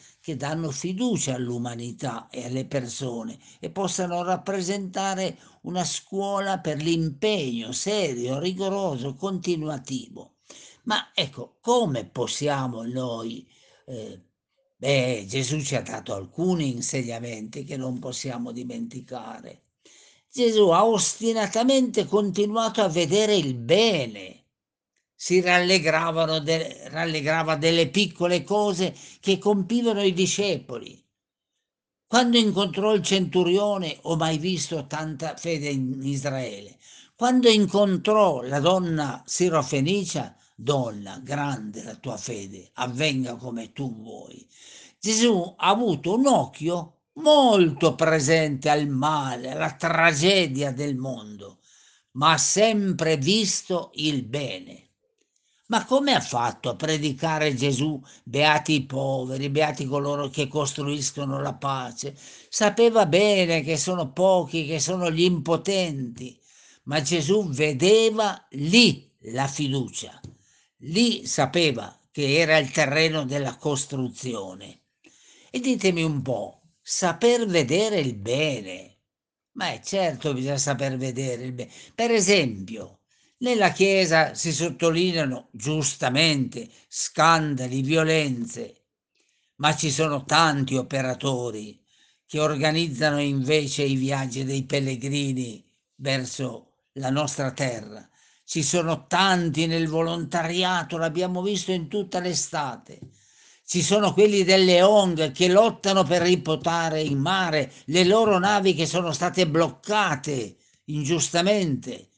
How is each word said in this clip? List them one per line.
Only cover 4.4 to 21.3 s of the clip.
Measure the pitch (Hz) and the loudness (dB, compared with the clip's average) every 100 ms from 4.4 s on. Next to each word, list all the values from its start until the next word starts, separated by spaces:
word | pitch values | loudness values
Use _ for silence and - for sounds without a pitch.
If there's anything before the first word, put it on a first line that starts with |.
| - 196 175 202 190 190 196 190 185 - - _ | -4 -6 -4 -6 -6 -6 -4 -4 -6 -8 -20 _
una | - 180 | -8 -4
scuola | 170 - - 190 196 196 196 190 | -4 -6 -8 -6 -4 -2 -2 -4
per | 160 143 | -4 -4
l'impegno | 156 170 160 135 214 208 135 117 113 | -2 0 -2 -2 0 0 -2 -6 -6
serio, | 131 190 214 170 120 120 135 | -6 -4 -2 -2 -2 -4 -2
rigoroso, | 175 185 196 196 190 135 135 135 | -4 -4 -4 -2 -2 -4 -6 -6
continuativo. | 196 185 180 170 156 143 123 131 - - - _ _ - - _ | -6 -4 -4 -4 -4 -8 -8 -10 -10 -18 -20 _ _ -20 -20 _
Ma | - 214 - - | -4 -4 -2 -4
ecco, | 147 - - _ | -4 -6 -16 _
come | - 247 214 127 95 | 0 2 2 -2 -6
possiamo | - 117 - 147 139 131 113 | -6 -6 -2 -2 -2 -4 -6
noi... | 117 127 127 113 113 113 - _ _ _ - | -8 -6 -6 -6 -8 -12 -16 _ _ _ -16
Eh, | 127 95 98 _ _ _ _ _ _ | -14 -14 -16 _ _ _ _ _ _
beh, | 135 143 127 117 95 | 0 2 2 -2 -4
Gesù | 131 127 151 | -4 -4 -4
ci | 135 127 | -2 -4
ha | |
dato | - 113 - | -4 -10 -8
alcuni | 101 98 - 180 175 143 | -10 -8 -2 0 0 -2
insegnamenti | 120 110 139 117 117 120 110 107 147 | -4 -6 -6 -6 -8 -10 -10 -12 -12
che | 139 139 | -10 -8
non | 131 123 | -6 -6
possiamo | 131 123 139 120 120 | -8 -10 -10 -8 -8
dimenticare. | 117 123 117 117 131 120 127 113 110 - - _ _ _ _ _ _ _ | -10 -10 -10 -10 -12 -14 -14 -14 -16 -18 -20 _ _ _ _ _ _ _
Gesù | - 240 214 202 | 0 2 6 6
ha | 165 220 | 8 6
ostinatamente | 214 - - 226 | 4 0 -2 -2